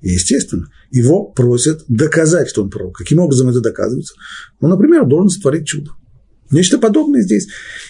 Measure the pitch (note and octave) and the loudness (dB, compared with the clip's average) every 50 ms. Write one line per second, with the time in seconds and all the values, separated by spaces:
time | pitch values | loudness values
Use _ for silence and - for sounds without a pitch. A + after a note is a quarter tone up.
0 | - G2 F2+ F2+ - - - C#3 - - - F#2+ D#2 - _ _ _ _ - B2+ | -4 -2 -2 -2 0 0 -2 -2 -2 -4 -6 -8 -8 -8 _ _ _ _ 0 2
1 | A#2 B2 D#3+ G3+ G#3 - - - B2 A#2+ A#2+ B2 B2+ D3+ D#3 D#3 - - A#2+ G#2+ | 4 4 4 2 0 -4 -2 0 2 2 2 2 0 -2 -2 -4 -4 -2 0 0
2 | D3+ D3+ - D#3+ D#3+ D#3 E3 F3 C#3 - - - G#2 F#2+ - - F#2+ F#2 - - | 0 0 2 2 2 2 2 2 0 -2 -2 -4 -4 -4 -4 -10 -10 -12 -12 -10
3 | F#2 - C#3+ D#3 F3+ D#3+ C#3 B2 C3 B2+ A#2+ B2 A2+ A2 - - G2 G2+ A#2+ C#3 | -4 0 2 2 2 2 2 2 2 2 0 0 -2 -2 -4 -4 -4 -4 -4 -6
4 | D#3 - - _ - - - - - - _ - - D3+ F#3 F3+ G#3+ D4+ E4+ E4 | -8 -10 -16 _ -20 -20 -20 -20 -20 -20 _ -2 0 0 2 4 4 4 4 4
5 | B3 C3 C3 D#3+ F#3+ G3+ F3 G3+ - C#3+ C3+ E3 D#3 D3 - D3 D3 D3 - - | 4 4 2 2 2 2 0 0 -2 -2 -2 -2 -4 -6 -10 -10 -10 -12 -14 -18
6 | _ _ - - _ _ _ _ _ - C#3 D3+ F3+ F3+ - - - A3 G#3 D#4 | _ _ -20 -20 _ _ _ _ _ 0 2 2 2 2 2 2 2 2 2 2
7 | D4+ D4+ C#4+ B3+ G#3 F3+ G#3+ G#3 F#3 - - - - - - - - - | 0 2 2 0 2 2 0 -2 -2 -4 -12 -20 -18 -18 -18 -18 -20 -20